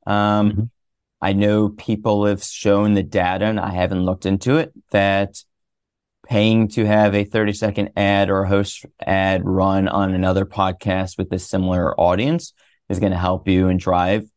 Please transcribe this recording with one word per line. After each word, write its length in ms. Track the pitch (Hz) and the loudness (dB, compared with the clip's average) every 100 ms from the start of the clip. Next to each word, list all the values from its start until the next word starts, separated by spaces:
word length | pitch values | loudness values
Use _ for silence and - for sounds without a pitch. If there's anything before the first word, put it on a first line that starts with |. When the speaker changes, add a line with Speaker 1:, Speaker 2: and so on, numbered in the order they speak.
| 95 | -4
Speaker 1:
Um, 460 | 104 104 104 104 | 0 2 2 0
Speaker 2:
Mm-hmm. 120 | 101 113 _ _ _ _ - | 0 -6 _ _ _ _ -6
Speaker 1:
I 120 | 98 | -2
know 340 | 98 104 104 104 | 2 2 2 0
people 580 | 107 - 107 110 104 104 | -4 -6 -4 0 0 0
have 140 | 98 | -2
shown 520 | - - 104 101 104 | -8 -4 0 2 2
the 100 | 101 | 0
data, 400 | 73 98 90 95 | 0 -2 -2 -2
and 160 | 107 104 | -2 -2
I 120 | 98 | -4
haven't 320 | 90 92 92 92 | -2 -2 0 -2
looked 200 | 92 98 | -2 -2
into 300 | 98 123 156 | -2 2 0
it, 160 | - - _ | 0 -10 _
that 520 | 101 98 98 98 - - _ _ _ _ _ _ _ - | 0 2 2 -2 -8 -20 _ _ _ _ _ _ _ -4
paying 440 | 104 110 113 107 | 2 4 4 2
to 160 | 120 107 | 0 2
have 280 | 107 104 | 4 4
a 120 | 104 101 | 2 0
thirty-second 640 | 110 104 104 110 104 101 101 | 0 -2 -2 -4 -2 -4 -2
ad 320 | 101 101 98 | 0 2 2
or 140 | 95 | 0
a 40 | 95 | 0
host 380 | 98 101 - - - - | 0 -2 -8 -18 -10 -2
ad 360 | 95 95 92 | 0 2 0
run 460 | 92 95 95 95 95 | 0 0 2 2 0
on 240 | 98 95 | 0 0
another 320 | 92 92 95 92 | 0 0 0 -2
podcast 720 | - 95 92 101 92 92 - | -2 -4 -2 -2 -2 -4 -6
with 120 | 90 | -6
a 40 | 92 | -6
similar 540 | - 95 92 90 80 - | -4 -2 0 0 0 0
audience 540 | 87 92 139 170 - _ _ _ - | 2 2 0 -2 -6 _ _ _ -8
is 120 | 95 | -2
gonna 180 | 98 90 | -2 0
help 320 | 92 92 95 | -2 -2 0
you 180 | 92 92 | 2 2
and 100 | 92 | 0
drive. 460 | 90 90 90 107 - | 0 0 0 -2 -4